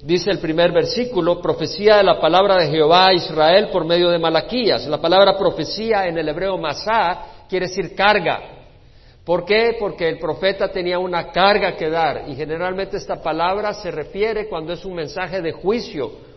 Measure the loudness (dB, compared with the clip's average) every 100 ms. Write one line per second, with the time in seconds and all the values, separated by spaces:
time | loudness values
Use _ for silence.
0 | -2 0 0 -2 -2 2 4 4 0 -2
1 | -2 0 0 0 -2 -2 -4 0 4 6
2 | 6 4 4 4 4 4 2 2 4 6
3 | 6 4 0 2 4 4 4 -2 0 2
4 | 2 2 2 0 -2 -2 0 0 -2 -2
5 | 2 6 6 4 0 -2 -6 -6 -2 0
6 | 0 -2 -4 -4 -4 -4 -4 -6 -2 0
7 | 0 -2 -10 -20 -8 -4 -4 -4 -6 0
8 | 2 4 0 -4 -8 -20 -20 -20 -20 -20
9 | -20 -16 -4 -2 0 2 2 0 -6 -4
10 | -4 -2 -6 -2 -2 0 -2 -2 -4 -2
11 | -2 -4 -4 2 4 4 2 -2 -4 0
12 | 0 -2 -8 -8 -6 -4 -4 -4 -6 -8
13 | -8 -6 -4 -2 -2 -2 -4 -6 -8 -8
14 | -8 -4 -2 -2 -6 -8 -8 -8 -8 -8
15 | -8 -8 -6 -6 -6 -4 -2 -2 -4 -8
16 | -8 -10 -20